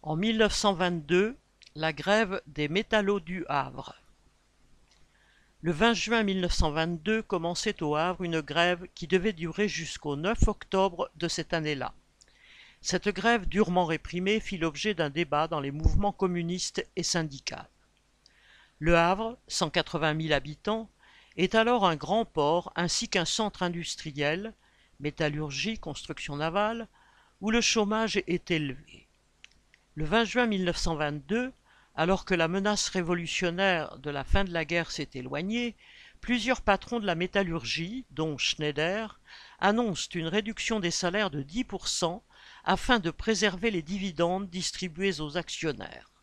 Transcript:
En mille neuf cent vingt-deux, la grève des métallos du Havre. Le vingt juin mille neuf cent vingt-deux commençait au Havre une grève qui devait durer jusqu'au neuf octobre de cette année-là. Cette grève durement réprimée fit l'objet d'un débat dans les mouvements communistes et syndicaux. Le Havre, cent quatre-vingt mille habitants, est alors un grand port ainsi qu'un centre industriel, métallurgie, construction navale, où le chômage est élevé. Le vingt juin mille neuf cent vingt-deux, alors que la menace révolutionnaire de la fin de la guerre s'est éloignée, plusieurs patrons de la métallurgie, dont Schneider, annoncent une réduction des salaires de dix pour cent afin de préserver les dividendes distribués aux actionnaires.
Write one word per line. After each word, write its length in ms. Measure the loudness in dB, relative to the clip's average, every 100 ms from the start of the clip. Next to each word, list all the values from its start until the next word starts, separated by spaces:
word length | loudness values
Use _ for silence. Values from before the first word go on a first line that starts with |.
En 140 | -4 -2
mille 220 | 0 4
neuf 140 | 2
cent 200 | 4 2
vingt-deux, 640 | 2 0 -2 2 4 4 0 _ _ -20 -4
la 160 | -4
grève 500 | -2 2 2 2 -2 -8
des 200 | -4 0
métallos 520 | 0 2 2 2 0
du 260 | -2 -8 -2
Havre. 460 | -2 -2 -8 -14 -16 _ _ _ _ _ _ _ -20 _ _ _ _ _ _ _ _
Le 100 | -4
vingt 240 | 2 4
juin 300 | 4 2 2
mille 160 | 2 2
neuf 120 | 0
cent 200 | 4 4
vingt-deux 500 | 4 0 -2 0 -2
commençait 580 | 0 -2 -2 -2 -4 -2
au 140 | -2
Havre 300 | 0 0 -2
une 160 | -2 -2
grève 480 | -2 2 2 2 -6 -12
qui 100 | 0
devait 260 | 2 2
durer 360 | -2 -6 -2 -2
jusqu'au 480 | -2 -8 -8 -6 -2
neuf 320 | -2 4 2
octobre 640 | 2 -2 2 2 0 -6
de 140 | -4 -4
cette 260 | -4 -2
année-là. 400 | -2 0 -2 -4 -8 _ _ _ _ -20 -20 -20 _
Cette 300 | -2 0 0
grève 360 | 2 4 4 2
durement 400 | 2 4 4 2
réprimée 540 | 0 -2 -4 0 0
fit 180 | -2 -2
l'objet 360 | -2 -2 -2
d'un 160 | 0 -2
débat 360 | 0 0 2 2
dans 140 | 0
les 100 | -4
mouvements 400 | 2 4 6 4
communistes 720 | 2 0 0 -2 -4 -4 -6 -6 -6
et 80 |
syndicaux. 500 | -2 0 -2 -6 -10 -10 -14 _ _ _ _ _ _ _ _ -20 -20 _
Le 160 | 4 6
Havre, 420 | 6 2 -2 -8 _
cent 240 | -2 0
quatre-vingt 440 | 0 0 0 0
mille 180 | 0 0
habitants, 580 | 0 -2 -8 -2 -2 -4 _ -20 -20 -18 -2
est 180 | 2
alors 320 | 4 4 4 4
un 80 |
grand 300 | 2 0 0
port 480 | 0 2 2 2 0
ainsi 340 | -2 -2 0 0
qu'un 160 | 0
centre 380 | 0 0 -2 0
industriel, 920 | -4 -2 -8 -8 -10 -2 -2 -2 -6 -16 _ _ _ _
métallurgie, 760 | -8 -2 -2 0 -4 -4 -4 -4
construction 580 | -8 -10 -10 -10 -8 -4
navale, 500 | -2 0 0 -2 -10 _ _ _ _ _
où 100 | 0
le 120 | 2
chômage 600 | 4 2 2 2 0 0 0
est 240 | -2 0
élevé. 580 | -2 -2 -8 -14 -20 _ _ _ _ -20 _ _ _ _
Le 100 | -6
vingt 200 | 2 2
juin 200 | 2 2
mille 180 | 2 2
neuf 140 | 0 0
cent 180 | -2
vingt-deux, 600 | 0 -2 -4 -2 -2 -2 -8 _ _ _
alors 320 | -2 2 2 2
que 80 |
la 140 | 2 2
menace 420 | 2 0 0 0
révolutionnaire 1080 | -2 0 -2 -2 -2 -2 2 2 2 -2 -8
de 140 | -6
la 140 | -6
fin 200 | 2 4
de 80 | 4
la 140 | -2 0
guerre 240 | -2 -2
s'est 180 | -6 -8
éloignée, 600 | -8 -6 -4 -2 -2 -2 -6 -20 -20 -20 -16
plusieurs 400 | -2 0 2 0
patrons 400 | 2 0 2 -4
de 60 | -2
la 80 |
métallurgie, 880 | 0 0 0 0 -2 -4 -6 -6 -8 -12
dont 260 | -4 -4 -2
Schneider, 840 | -2 -2 -4 -2 -2 -2 -6 -12 _ -20 -20 0
annoncent 520 | 2 4 2 -2 -4
une 140 | -4 -2
réduction 540 | -2 -2 -4 -2 0
des 100 | 0
salaires 400 | 0 0 0 -2
de 100 | -2
dix 240 | -6 -4
pour 240 | -4 -4 -4
cent 340 | -2 -2 -2 _ -20 -20 -10
afin 340 | -2 0 4 4
de 120 | 2
préserver 600 | -2 0 2 2 2 -2
les 100 | -2
dividendes 720 | -4 -4 -4 0 0 0 -4
distribués 720 | -6 -6 -4 -8 -2 -2 -2
aux 160 | -4 -4
actionnaires. 720 | -6 -4 -4 -4 -8 -14 -20 _